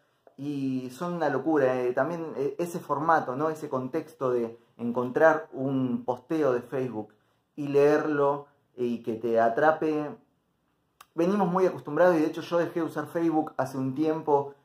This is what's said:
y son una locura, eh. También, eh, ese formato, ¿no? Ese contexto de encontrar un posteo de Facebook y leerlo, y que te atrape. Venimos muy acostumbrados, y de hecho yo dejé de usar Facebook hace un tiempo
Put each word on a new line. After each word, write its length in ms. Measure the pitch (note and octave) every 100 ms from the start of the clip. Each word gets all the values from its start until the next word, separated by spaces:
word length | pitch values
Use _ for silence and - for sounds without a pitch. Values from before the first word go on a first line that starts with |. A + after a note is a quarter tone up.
| _ _ _ -
y 540 | C#3+ C#3+ C3+ B2+ B2+
son 240 | - F3
una 140 | F3 D3
locura, 520 | C3 D3 D#3 C3 B2+
eh. 120 | B2
También, 400 | B2+ D3 E3+ D#3+
eh, 220 | A2+ C#3 -
ese 220 | E3+ F3+
formato, 560 | - C#3 E3 D#3 C3+ C3
¿no? 120 | D#3
Ese 200 | D#3 D3
contexto 640 | C3 B2+ E3 - - C3
de 260 | B2 A2+ A2+ _ -
encontrar 720 | A#2+ A#2+ B2 D3 D#3+ D#3 -
un 520 | C#3 C3+ C3+ B2+ A#2+
posteo 480 | - B2 - D#3+ C#3
de 100 | B2
Facebook 520 | A#2+ C3+ B2 G#2+ G#2+ _ _ _ _
y 140 | - C#3+
leerlo, 760 | C#3 C#3+ D3+ D#3 D3 C#3+ C#3+ - _ _ -
y 280 | A#2+ A2+
que 100 | A#2+
te 240 | A2 A#2 A2+
atrape. 800 | A2+ C#3+ D#3 D#3 D#3 D3+ D3 - _ _ _ _ _ _ _ _ -
Venimos 320 | D#3+ F3 G#3 F3+
muy 180 | F3+
acostumbrados, 520 | F3+ C#3 D3 D3+ F3+ E3
y 60 |
de 40 | D#3
hecho 140 | D#3+
yo 180 | D3+ E3+
dejé 220 | D#3+ E3+
de 60 | D#3
usar 200 | D#3+ D3+
Facebook 460 | F3 E3 D#3 D3+ -
hace 220 | C3 C3+
un 160 | C3
tiempo 600 | C3 D#3 D#3+ D3+ C#3 C#3 -